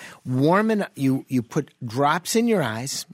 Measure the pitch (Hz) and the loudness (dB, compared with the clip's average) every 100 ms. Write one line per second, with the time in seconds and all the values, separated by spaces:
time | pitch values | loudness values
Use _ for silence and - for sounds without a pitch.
0 | - - - 127 151 190 220 214 170 - | -20 -14 -4 2 4 4 2 0 -4 -2
1 | 135 135 - 131 - 160 - _ 117 120 | 0 0 -2 -4 -2 -6 -6 _ -8 0
2 | 143 170 - 226 233 208 120 110 135 - | 2 0 0 0 2 2 0 -4 -8 -10
3 | - | -12